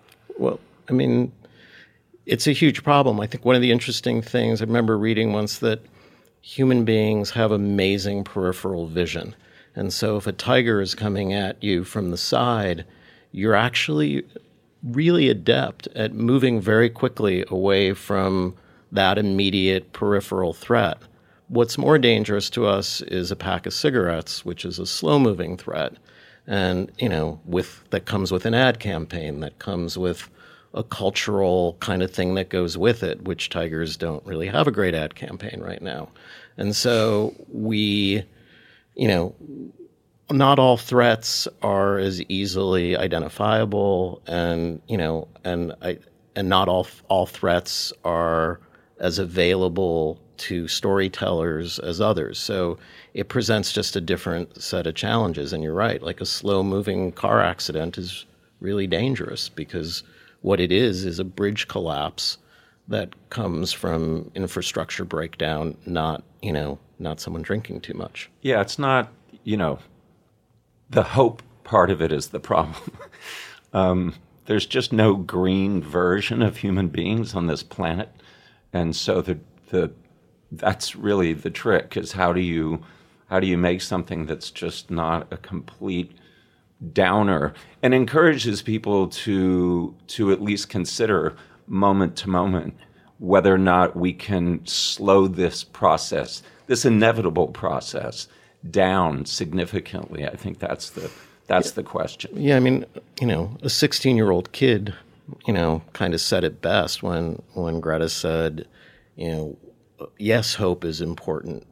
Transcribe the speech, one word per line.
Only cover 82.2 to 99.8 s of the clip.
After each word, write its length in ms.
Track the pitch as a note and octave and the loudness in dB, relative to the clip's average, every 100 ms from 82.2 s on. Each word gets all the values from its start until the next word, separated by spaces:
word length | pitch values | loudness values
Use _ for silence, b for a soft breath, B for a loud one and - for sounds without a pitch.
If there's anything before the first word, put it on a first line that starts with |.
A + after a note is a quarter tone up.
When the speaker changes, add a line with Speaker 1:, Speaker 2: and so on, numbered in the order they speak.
| F2+ | 2
Speaker 2:
do 80 | F2 | 2
you, 420 | F2+ E2 D#2+ D#2+ B B B B _ | 0 0 -2 -4 B B B B _
how 100 | F#2+ | 0
do 80 | F#2+ | 2
you 100 | F2 | 2
make 240 | F2 F2+ | 2 0
something 460 | - F#2 F2 E2+ D#2 | -2 -4 -4 -6 -6
that's 240 | D#2 - | -8 -10
just 400 | - E2+ - - | -10 -8 -8 -8
not 420 | E2+ E2 E2 - | -4 -2 -2 -4
a 40 | E2 | -12
complete 800 | - F2+ - - G2 F2+ F2 - b b b b b _ E3 | -12 -12 -12 -10 -6 -4 -6 -12 b b b b b _ -4
downer 640 | - F#2 G#2 G2+ E2+ D2 B B B | 2 4 4 4 2 0 B B B
and 140 | B2+ | 4
encourages 640 | C3 B2 D3+ E3+ C#3+ A2 G2+ | 4 4 4 4 4 0 -2
people 460 | - A2 G#2 G2+ F2+ | -2 -4 0 2 2
to, 880 | - - G2 F#2 F2+ F2+ F2 F2 - - | -2 -2 2 2 2 2 0 -2 -8 -12
to 240 | - G2+ | -2 2
at 100 | F#2+ | 2
least 260 | G#2 G2+ - | 0 -4 -4
consider 680 | G2+ F2 - A2 F#2 D#2+ B B B - | -4 -4 -2 2 2 0 B B B -6
moment 480 | F#2+ G2+ G2 F2 - | 2 4 4 2 0
to 120 | G2 | -2
moment 460 | F2+ F#2+ F#2 - - b b b - | 0 2 0 -4 -10 b b b -10
whether 340 | F2+ G2 F#2 | 2 4 6
or 40 | F#2+ | 6
not 360 | F#2+ F2+ F2+ | 6 6 4
we 180 | F2 F#2 | 2 -2
can 540 | F2+ - F#2+ F2 E2+ - | -2 -2 0 0 -2 -4
slow 640 | - - - G2+ G2 F#2+ | -4 -2 -2 4 6 6
this 340 | F2+ F2 - | 2 -2 -2
process, 800 | - - F#2+ D#2+ - D#2 B1 - B B - | -10 0 2 2 0 -4 -4 -10 B B -2
this 180 | A#2+ | 2
inevitable 600 | C3 A2 A2+ A2+ F#2 D#2+ D#2+ | 4 6 6 4 2 0 0
process, 800 | - F2+ C2+ - - A#1 - - b b b F2 | -2 -4 -4 -4 -8 -8 -10 -14 b b b -4
down 560 | G2 F#2 F#2+ E2+ C#2+ | 2 4 4 2 0
significantly. 1040 | C#2+ - E2 F2+ F2 G2 | -6 -6 -4 -4 -4 -6